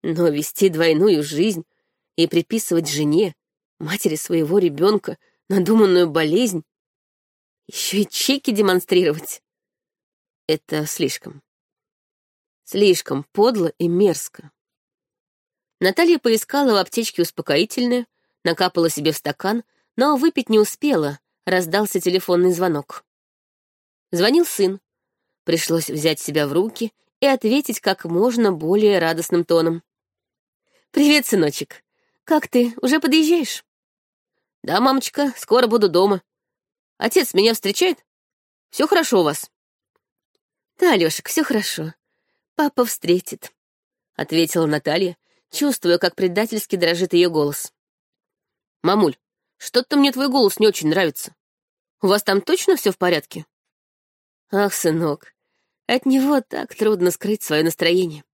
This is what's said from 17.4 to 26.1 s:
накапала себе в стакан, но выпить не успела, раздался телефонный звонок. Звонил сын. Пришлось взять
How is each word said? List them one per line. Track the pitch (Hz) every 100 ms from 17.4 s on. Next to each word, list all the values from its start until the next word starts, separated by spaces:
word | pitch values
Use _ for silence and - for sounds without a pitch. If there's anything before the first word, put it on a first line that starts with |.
| - 147 214 - 240 247 240 _ _ _
накапала | 165 165 185 175 165
себе | 147 151
в | 151
стакан, | 147 - 190 233 - _ _ -
но | 277 277
выпить | 320 - 240
не | 214
успела, | 214 - 294 196 147 147 _ _
раздался | - 180 170 190 208 185
телефонный | 180 185 - 175 180
звонок. | 170 180 147 - - _ _ _ _ _ _ _ _ _ _ _
Звонил | 175 202 311
сын. | 339 - 185 196 _ _ _ _ _ _
Пришлось | - 165 - 165 151
взять | 151 160